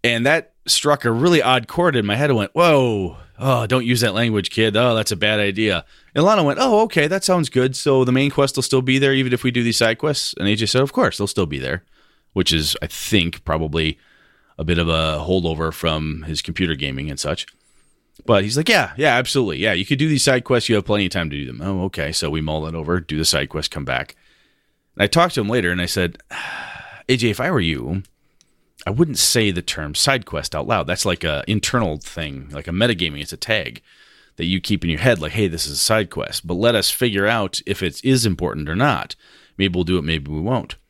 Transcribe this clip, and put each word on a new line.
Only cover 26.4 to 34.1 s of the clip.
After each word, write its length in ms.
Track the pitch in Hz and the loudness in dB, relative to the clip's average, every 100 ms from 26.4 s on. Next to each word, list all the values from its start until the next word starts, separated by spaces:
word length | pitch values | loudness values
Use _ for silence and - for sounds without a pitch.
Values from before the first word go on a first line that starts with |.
| - - | -10 -10
<sighs> 460 | - - - - - | -12 -14 -18 -18 -2
"A 80 | 127 | 2
J, 120 | 117 | 2
if 80 | 101 | 0
I 100 | 139 | 0
were 120 | 160 | 0
you, 420 | 82 73 60 92 95 _ _ _ _ _ _ _ - | 0 -2 -2 -4 -6 _ _ _ _ _ _ _ -6
I 60 | |
wouldn't 260 | 110 165 131 | 0 0 2
say 320 | - 127 107 | 0 2 2
the 120 | 87 | 0
term 320 | 85 - 76 76 | -6 -8 -6 -2
side 300 | - 135 98 | 0 0 -2
quest 260 | 78 71 | -6 -6
out 140 | 76 - | -6 -2
loud. 180 | 107 73 | -2 0
That's 200 | 90 101 | -2 -2
like 180 | 87 | -2
a 200 | 82 73 - | -2 -4 0
internal 500 | 104 - 127 101 76 | -2 0 0 -2 -4
thing, 520 | - - 78 67 67 | -8 -10 -8 -10 -12
like 160 | 71 - | -12 -6
a 40 | |
metagaming. 500 | 87 117 101 85 71 | 0 0 0 -2 -4
It's 120 | 78 | -10
a 40 | - | -10
tag 440 | - 107 69 58 _ _ - | -2 -2 -2 -12 _ _ -20